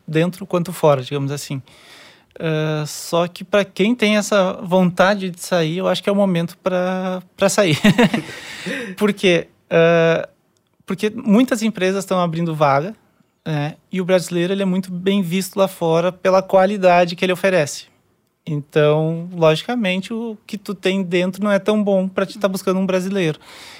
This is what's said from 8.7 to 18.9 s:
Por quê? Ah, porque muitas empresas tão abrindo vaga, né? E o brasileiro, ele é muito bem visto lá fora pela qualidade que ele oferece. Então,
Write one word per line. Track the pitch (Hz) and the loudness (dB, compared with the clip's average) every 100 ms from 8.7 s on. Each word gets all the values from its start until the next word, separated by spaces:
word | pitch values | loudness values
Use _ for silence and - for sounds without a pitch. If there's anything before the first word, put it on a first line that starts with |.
| 277 220 185 | -10 -10 -4
Por | 202 | -2
quê? | 196 190 170 - _ _ | 0 2 2 -2 _ _
Ah, | 165 165 170 165 165 - _ _ _ _ _ | 2 4 4 4 0 -4 _ _ _ _ _
porque | - 190 214 | -10 -6 -4
muitas | 220 - 202 262 240 | -4 2 4 4 0
empresas | 220 208 185 196 | -2 -2 -2 -2
tão | 190 185 | -2 -2
abrindo | 175 160 170 | 0 -2 -4
vaga, | 151 147 139 175 220 _ _ _ _ - | 0 2 2 0 -10 _ _ _ _ -6
né? | 151 147 - _ | -4 -4 -8 _
E | 185 | -6
o | |
brasileiro, | 180 185 160 175 175 | 0 0 0 -4 -2
ele | 196 | -2
é | 196 | -2
muito | 185 185 | -2 -4
bem | 180 185 202 | -4 -2 0
visto | 175 185 190 196 | 0 -2 -4 0
lá | 190 | -2
fora | - 165 165 175 | 0 0 2 0
pela | 180 190 190 | -2 2 2
qualidade | 190 190 190 208 185 175 180 175 | 4 4 4 4 4 6 4 0
que | |
ele | 185 | -2
oferece. | 175 196 185 143 - - _ _ _ _ _ - | 0 2 2 0 -6 -16 _ _ _ _ _ -8
Então, | 147 139 156 151 | -8 -2 2 2